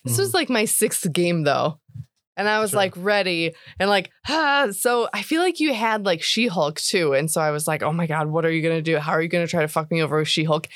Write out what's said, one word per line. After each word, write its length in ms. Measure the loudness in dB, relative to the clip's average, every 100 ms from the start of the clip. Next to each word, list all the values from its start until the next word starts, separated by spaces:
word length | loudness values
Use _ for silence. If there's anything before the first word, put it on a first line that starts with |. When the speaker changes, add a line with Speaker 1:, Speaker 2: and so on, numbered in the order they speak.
Speaker 1:
This 140 | -4 -2
was, 100 | 0
Speaker 2:
Mm-hmm. 80 | 0
Speaker 1:
like, 140 | 2
my 140 | 0 2
sixth 440 | 2 0 0 -2
game, 320 | 0 0 2
though. 340 | 0 2 0 -4 _ -18 -18 _ _ -4
And 120 | 0
I 120 | 2
was, 100 | 2
Speaker 2:
Sure. 40 | 2
Speaker 1:
like, 140 | 0 0
ready 580 | 0 2 2 0 -2 -4 -12 -2
and, 100 | 2
like, 220 | 2 0 _ -4
ah, 400 | 0 2 2 0
so 360 | 0 0 2 0
I 80 | -4
feel 180 | -2 0
like 160 | 0 0
you 120 | -2
had, 320 | 0 0 0
like, 180 | 0 -2
She-Hulk, 580 | 0 0 0 0 -2 -2
too. 340 | -2 0 2
And 160 | 2 0
so 100 | 0
I 100 | 0
was 160 | 0 -2
like, 160 | -2
"Oh, 100 | -2
my 140 | -2 -2
God, 200 | -2 -2
what 160 | 0
are 60 | 0
you 100 | 0
gonna 180 | 0 0
do? 160 | 0 0
How 140 | 0
are 100 | 0
you 60 | 0
gonna 180 | 0 0
try 140 | 0
to 60 | 0
fuck 220 | -2 -2
me 120 | 0
over 160 | 0 0
with 100 | 0
She-Hulk?" 380 | 0 0 0 -2